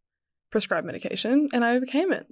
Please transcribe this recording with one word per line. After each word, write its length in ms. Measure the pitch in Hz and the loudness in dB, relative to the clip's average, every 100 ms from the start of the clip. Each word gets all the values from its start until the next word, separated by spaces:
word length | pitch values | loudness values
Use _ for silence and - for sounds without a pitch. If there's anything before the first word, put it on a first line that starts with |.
| _ _ _ _ _ | _ _ _ _ _
prescribed 360 | 220 - 170 175 | -2 0 -4 -4
medication 640 | - - 190 214 277 294 | -8 -8 -6 2 2 2
and 120 | 247 | 2
I 100 | 233 | 2
overcame 380 | 247 254 269 370 | 2 0 0 0
it. 140 | 254 - | 0 -4